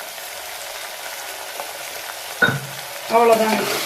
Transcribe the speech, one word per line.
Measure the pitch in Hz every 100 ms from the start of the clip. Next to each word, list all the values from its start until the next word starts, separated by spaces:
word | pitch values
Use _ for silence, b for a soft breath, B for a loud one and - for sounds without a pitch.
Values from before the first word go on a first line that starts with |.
| - - - - - - - - - - - - - - - - - - - - - - - - - 139 - - - - -
அவ்வளவுதாங்க. | 226 233 220 220 208 196 -